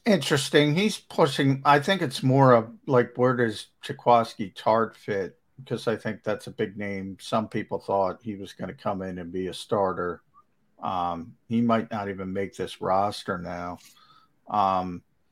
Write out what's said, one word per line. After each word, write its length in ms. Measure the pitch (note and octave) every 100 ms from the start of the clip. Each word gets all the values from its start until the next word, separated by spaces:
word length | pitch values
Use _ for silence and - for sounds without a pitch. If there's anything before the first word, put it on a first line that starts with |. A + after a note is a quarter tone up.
| A#3+
interesting. 680 | F#3 C3+ D3 - D#3 D3 D#3+
He's 220 | G#3+ -
pushing, 640 | - - D#3 C#3 C#3 C3+
I 160 | C#3+ C#3+
think 220 | C#3+ F#3+
it's 220 | D3 -
more 280 | C3 C3+ C3
of, 180 | A#2 A2+ - -
like, 240 | B2+ A#2+ B2
where 200 | B2+ B2
does 320 | A#2 G2+ - _ -
Jaquiski 680 | C#3 A#2+ A#2 A2+ - F#2+ -
Tartt 400 | A2+ A2 A2 -
fit? 420 | - G2+ F#2 _ _ -
Because 240 | - A#2 A#2+
I 80 | G#2+
think 280 | A2 G2
that's 240 | A2 G2+ -
a 40 |
big 260 | G2 G#2+ G#2+
name. 380 | G2+ G2 F#2+ F#2+
Some 260 | - A2+ G#2+
people 300 | A2 G2 G2
thought 460 | - G2 F#2+ F2+
he 120 | A2 G2
was 180 | G2
gonna 200 | - F#2
come 300 | - G#2+ G2
in 160 | F#2+ F2+
and 120 | E2+
be 160 | F#2 F2+
a 60 |
starter. 720 | E2 - G#2+ F#2+ F2+ F2+ E2 _ _ _ _ _ -
Um, 540 | - F#2 F2 E2+ E2+ - -
he 140 | A#2
might 300 | A#2 A2+ -
not 180 | A2 G2+
even 240 | F#2+ F#2+
make 220 | F#2+ F#2+ -
this 260 | F2+ -
roster 560 | F#2 F#2+ G#2 - - F2+
now. 400 | F2 F2 F2 E2+ - _ _ _ _ _ -
Um, 540 | G#2 G2 F#2 F#2 F2 _ _ _